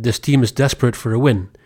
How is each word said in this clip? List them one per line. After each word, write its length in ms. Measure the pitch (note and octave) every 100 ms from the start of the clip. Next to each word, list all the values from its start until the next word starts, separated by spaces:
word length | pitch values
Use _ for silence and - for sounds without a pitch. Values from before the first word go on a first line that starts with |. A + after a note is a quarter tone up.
"This 180 | A#2 A2
team 220 | - C#3
is 120 | A#2+
desperate 440 | - C3+ - B2 A2+
for 140 | A#2
a 60 | A2+
win." 280 | C#3 A2 F#2 -